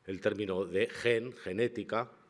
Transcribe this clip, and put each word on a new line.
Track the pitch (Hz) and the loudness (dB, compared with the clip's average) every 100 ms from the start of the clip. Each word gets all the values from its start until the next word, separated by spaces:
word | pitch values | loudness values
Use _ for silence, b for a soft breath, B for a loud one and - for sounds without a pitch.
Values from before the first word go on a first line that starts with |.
| - | -8
El | 95 | -2
término | 107 101 98 92 90 | 0 0 0 0 0
de | 92 113 | 2 2
gen, | - 120 117 127 | 2 2 2 0
genética, | - 92 95 120 110 92 107 127 - | -8 -4 0 0 0 -2 -2 -2 -10